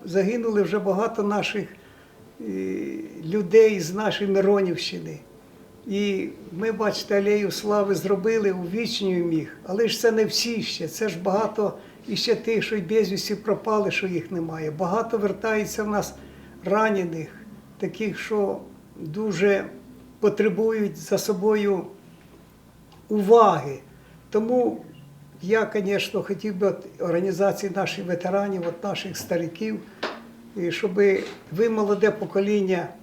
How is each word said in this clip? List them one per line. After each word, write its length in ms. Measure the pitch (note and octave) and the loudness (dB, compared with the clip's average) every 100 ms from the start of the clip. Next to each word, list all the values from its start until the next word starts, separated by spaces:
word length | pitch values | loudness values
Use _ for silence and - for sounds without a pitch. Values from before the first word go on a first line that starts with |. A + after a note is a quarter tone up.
| F#3 | -2
загинули 560 | F#3+ F#3+ A#3+ A3+ G#3 | 0 2 0 0 0
вже 180 | E3+ G3+ | 2 0
багато 440 | F#3+ F#3+ A3+ A3+ | 0 0 0 0
наших, 440 | G3+ G#3 - G#3 - - - - - - - - | 0 0 -2 -4 -8 -12 -20 -20 -20 -20 -20 -12
е, 20 | A2 F#2+ F#2+ F#2+ C#3 - - - D#3+ | -8 -4 -4 -4 -6 -8 -10 -10 -4
людей 540 | G#3 F3 A3 A3 G3 | -2 6 8 8 4
з 140 | D#3 | -2
нашої 360 | F#3+ G#3+ - G3+ | -2 -2 -2 0
Миронівщини. 880 | G3 G3 G3+ F#3 E3 - F3+ D#3+ D3 - - - - - - - | 2 4 4 2 -2 -6 -8 -10 -12 -16 -20 -20 -20 -20 -16 -6
І 420 | G3 G3+ F#3+ - - - | -2 0 -2 -4 -10 -12
ми, 200 | F3 A3 | -4 -2
бачите, 460 | G#3 G#3 - - G3+ | 0 0 -2 0 2
алею 340 | G3+ G#3 G3 | 4 2 0
слави 440 | - G#3 G#3 G3+ F3 | -2 0 2 2 0
зробили, 560 | F#3+ G3 A3 A3+ G3+ | 0 2 2 2 2
увічнюємо 800 | F#3 E3+ G#3+ A3+ - G3 F3+ E3+ | 0 -4 -4 -2 -2 0 0 2
їх. 260 | D#3+ C#3 - | 0 -2 -10
Але 240 | - G3 A3+ | -4 0 0
ж 120 | - | 2
це 120 | A#3 | 2
не 140 | A3 G#3+ | 4 2
всі 360 | - A#3 A3 | 0 -2 -2
ще, 260 | - - D#3+ | -4 -6 -8
це 220 | - G#3+ | -4 -4
ж 100 | E3 | -2
багато 540 | F#3+ G3 G#3+ A3+ G3 - - - - | 0 0 0 0 -2 -4 -14 -16 -6
іще 280 | G3+ A#3+ A3+ | -2 0 0
тих, 280 | A3+ A3 | 0 0
що 120 | - G#3+ | 0 -4
й 60 | |
безвісті 540 | E3+ A3 F#3 G3 - G3+ | 0 2 2 0 -4 -4
пропали, 560 | A3 G3 A3+ A3 F#3+ | -2 -2 0 0 0
що 160 | - F#3+ | -2 -2
їх 240 | E3+ - | -4 -4
немає. 400 | F3 E3 D#3+ D3+ | -6 -6 -6 -6
Багато 460 | D3 F3 G#3+ A3+ A3+ | -2 0 0 0 0
вертається 640 | G3 F#3+ A3 G#3+ F3+ - | -2 -2 -2 0 -2 -4
в 40 | G#3 | -2
нас 280 | G#3 - - - - - - F3+ | -2 -4 -8 -18 -20 -20 -10 0
ранених, 600 | G#3 A3 G3 F3 E3 D3 - - - - - | 2 4 2 -2 -6 -10 -14 -20 -20 -20 -8
таких, 400 | F#3 E3 G#3+ - | -8 -4 -4 -4
що 400 | - G#3+ G3 - - - - - | -2 0 0 -2 -10 -20 -20 -14
дуже 680 | D#3+ F3+ G#3+ E3+ G3+ G3 - - - - - - | -8 -4 -2 2 2 2 -2 -14 -20 -20 -20 0
потребують 800 | G#3 G#3 G#3 F3+ A3 A3+ G3+ - | 2 4 2 2 2 2 -2 -4
за 200 | - F#3+ | -2 0
собою 640 | - F#3 G#3+ G#3+ G3+ F#3 - - - - - - - - - - - - - | 0 0 2 2 2 0 -4 -14 -20 -20 -20 -20 -20 -20 -20 -20 -20 -18 -2
уваги. 720 | G#3+ F#3+ A#3 G#3+ D#3 C#3+ C3+ - - - - - | 0 8 8 8 4 -2 -8 -14 -20 -20 -20 -4
Тому 560 | G#3+ A3+ B3+ A#3 - - - - - - - | 0 2 2 2 -2 -10 -20 -20 -20 -20 -12
я, 300 | F3+ A3 G#3+ G#3+ | 0 0 2 -2
звісно, 480 | F#3+ G3 G3 G3+ | 0 -2 -2 -4
хотів 320 | - G3 G#3+ F3+ | -4 -4 -6 0
би 140 | G3 | 0
від 320 | E3+ - - | 0 -8 -6
організації 680 | F3 E3+ G3 E3+ G3 G3 G3+ F#3 | -2 0 0 2 0 0 -4 -2
наших 300 | F#3 G3 F3+ | -4 -4 -4
ветеранів, 560 | F3 F#3 G3 G3+ F#3+ | -4 0 0 0 -2
від 220 | E3+ E3+ | -4 -4
наших 340 | G3+ - F#3+ D#3 | -6 -6 -8 -10
стариків, 640 | - F3 E3 - A3 G#3 - - - - - - - G3+ | -4 -2 -2 -6 -6 -6 -10 -10 -10 -10 -18 -20 -14 -6
і 140 | F3 | -4
щоб 220 | D#3+ G#3 F#3 G3+ F#3+ - - - | -2 0 4 4 4 -2 -12 -6
ви, 180 | D#3+ A#3 | 0 2
молоде 420 | A3 G3+ G3 G#3 | 2 2 4 2
покоління, 760 | G#3 F3+ G3 G3+ G#3 F#3+ F3+ D#3+ - | 2 -2 0 2 2 2 0 -2 -10